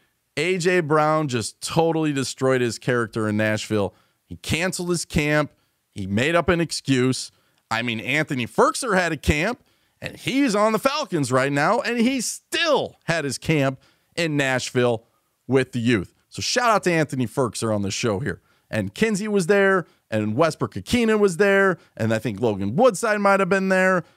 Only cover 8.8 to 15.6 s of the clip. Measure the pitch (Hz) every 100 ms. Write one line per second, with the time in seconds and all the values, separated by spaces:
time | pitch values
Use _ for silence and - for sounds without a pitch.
8.8 | 262 190 170 160 - 151 185 247 _ _
9.8 | _ - - 139 - 254 285 202 214 220
10.8 | 269 294 269 170 127 127 135 143 156 226
11.8 | - 240 233 269 - - - 320 339 254
12.8 | 113 _ - 165 143 120 - 156 135 131
13.8 | _ _ _ - 170 147 135 131 - 127
14.8 | 123 113 _ _ _ _ - 127